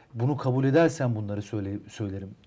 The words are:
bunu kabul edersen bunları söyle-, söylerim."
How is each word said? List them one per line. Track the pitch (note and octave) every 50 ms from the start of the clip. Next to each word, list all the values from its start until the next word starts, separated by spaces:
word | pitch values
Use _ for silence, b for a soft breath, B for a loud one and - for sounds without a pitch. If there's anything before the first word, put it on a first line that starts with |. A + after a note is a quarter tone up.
| B B -
bunu | A2+ A#2+ C#3 C#3+
kabul | - - C3 B2 C3 C3+
edersen | C3+ C3+ E3 E3 D#3+ D#3+ - C3+ A#2+ A2+
bunları | G#2+ G#2 G2+ G2+ G2+
söyle-, | G2+ - - G#2+ G2 G2 G2+ G2+ - A2
söylerim." | - - A2 G2 F#2+ G2 G2 F#2+ - - -